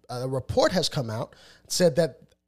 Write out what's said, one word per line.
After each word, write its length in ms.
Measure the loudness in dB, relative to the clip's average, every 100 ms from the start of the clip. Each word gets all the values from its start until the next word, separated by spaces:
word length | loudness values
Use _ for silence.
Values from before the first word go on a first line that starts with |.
| -10
a 180 | -8 -4
report 440 | -4 -2 2 2
has 180 | 2 0
come 220 | -2 -4
out, 240 | -6 -8 -12 -20 -20 _
said 300 | 2 2 4
that 240 | 0 -2 -20 _